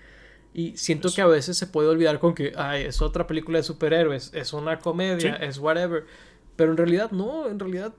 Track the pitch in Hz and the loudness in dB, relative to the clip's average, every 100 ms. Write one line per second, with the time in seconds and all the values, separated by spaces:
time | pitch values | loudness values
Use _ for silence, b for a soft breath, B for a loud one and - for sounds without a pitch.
0 | B B B B B - 165 - - 151 | B B B B B -8 -6 -6 -2 0
1 | 185 185 185 156 139 175 - 156 151 160 | 0 2 4 4 2 -4 -2 2 2 4
2 | 160 147 170 165 143 - 139 143 135 - | 4 4 2 2 -4 -4 -4 -2 -2 0
3 | 156 170 170 160 156 165 156 156 156 160 | 0 0 -2 -4 -2 -2 -2 -2 2 4
4 | 160 135 - 160 127 147 156 160 170 170 | 2 0 -8 -10 -8 -6 -4 -4 -4 -2
5 | 185 180 165 - 147 139 151 160 175 165 | -2 0 -2 -2 -8 -4 0 0 0 -4
6 | 156 B B B B - 160 160 170 175 | -6 B B B B 0 2 4 4 2
7 | 220 190 208 320 277 202 190 185 214 | 0 -4 -4 -4 -6 -6 -6 -6 -8